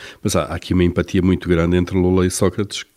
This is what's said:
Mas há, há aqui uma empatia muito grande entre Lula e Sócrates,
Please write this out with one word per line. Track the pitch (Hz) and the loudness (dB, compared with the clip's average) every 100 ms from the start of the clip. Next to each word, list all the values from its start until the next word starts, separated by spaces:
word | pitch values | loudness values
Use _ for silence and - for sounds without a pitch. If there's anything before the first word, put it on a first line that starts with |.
| - - | -12 -8
Mas | 107 90 | -2 -2
há, | |
há | 71 82 | -2 -6
aqui | - | -2
uma | 92 87 | 2 2
empatia | 87 82 95 | 2 -2 0
muito | 90 90 87 | 2 0 2
grande | 82 85 90 | 0 2 2
entre | 90 95 | 0 0
Lula | 90 92 90 | 2 2 0
e | |
Sócrates, | - 95 - 101 - - | 0 -2 -2 -8 -8 -14